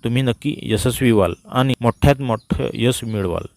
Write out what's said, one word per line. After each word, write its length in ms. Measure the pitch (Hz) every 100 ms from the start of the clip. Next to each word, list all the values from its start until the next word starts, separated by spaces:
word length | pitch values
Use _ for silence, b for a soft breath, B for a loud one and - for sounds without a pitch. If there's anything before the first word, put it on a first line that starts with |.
तुम्ही 180 | 117 123
नक्की 340 | 131 113 147 -
यशस्वी 480 | - 107 127 117 127
व्हाल 240 | 110 90 - -
आणि 240 | 123 135 123
मोठ्यात 400 | 117 - 143 135
मोठं 440 | 135 110 _ - 127
यश 300 | - 117 127
मिळवाल. 420 | 117 107 92 82 -